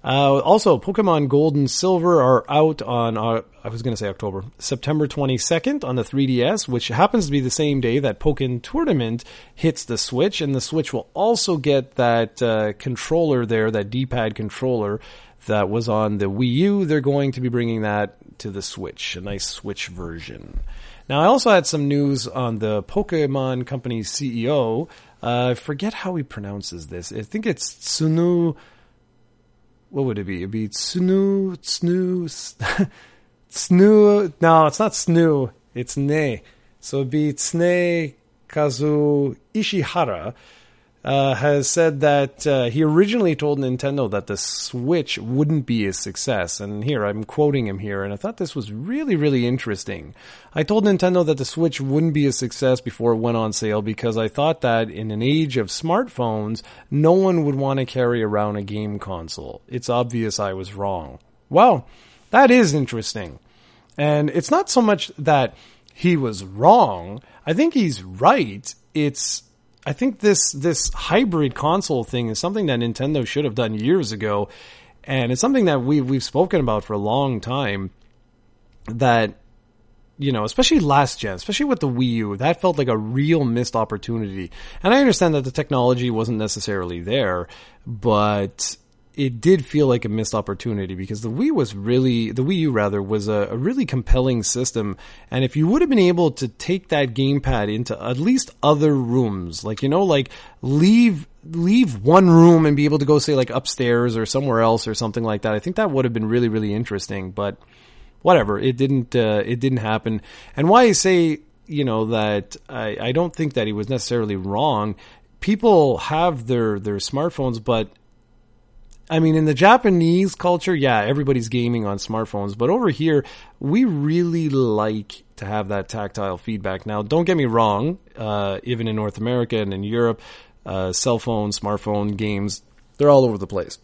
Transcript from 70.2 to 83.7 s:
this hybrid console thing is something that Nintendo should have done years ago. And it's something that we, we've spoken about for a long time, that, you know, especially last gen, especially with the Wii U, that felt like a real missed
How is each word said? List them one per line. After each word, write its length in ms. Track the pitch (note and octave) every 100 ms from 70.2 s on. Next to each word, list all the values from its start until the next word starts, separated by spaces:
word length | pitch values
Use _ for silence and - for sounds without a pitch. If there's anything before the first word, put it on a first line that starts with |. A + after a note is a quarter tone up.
| G#3 F#3+ -
this 420 | C#3+ D#3+ E3 -
hybrid 640 | - - F#3+ A#3+ E3+ C#3+ -
console 480 | D3 F#3 - C#3
thing 240 | A2 B2 A#2
is 100 | G#2+
something 300 | F3 G#3 F3
that 100 | A#2+
Nintendo 460 | A#2 A2+ C#3 D3+ A#2
should 200 | C#3 C#3+
have 100 | G#2+
done 180 | A2+
years 380 | G#2+ A#2+ F#3 A#2
ago. 360 | A2 G#2+ G2+ G2+ - - - - _
And 280 | - C3 A#2+
it's 100 | B2+
something 240 | A#3+ C4+ F#3
that 160 | C#3
we, 200 | B2 D3+
we've 220 | B2+ C3+
spoken 360 | - C#3 F3+ F3+
about 240 | A#2+ G#2+
for 100 | -
a 60 | G#2
long 420 | G#2 B2 C#3 A2+
time, 480 | A#2+ C3+ B2 G2+ F#2+ _ _ _ _ _ _ _ _ _ -
that, 540 | A2+ C3 A#2 G#2+ - _ _ _ _ _ _ _ -
you 120 | C#3
know, 120 | A#2+
especially 380 | G#2 - B3+ D#4
last 380 | D3+ C#3 C3+ -
gen, 140 | G#2+
especially 320 | F#2 - G3+ C#4+
with 140 | A#3+
the 100 | C#3+
Wii 220 | A#2+ B2+
U, 260 | A#2 G#2 G2+
that 240 | C#3 E3+
felt 160 | F#3 D3+
like 120 | B2+
a 80 | A2
real 460 | G#2+ B2+ D3 E3
missed 320 | B2 A#2 A#2+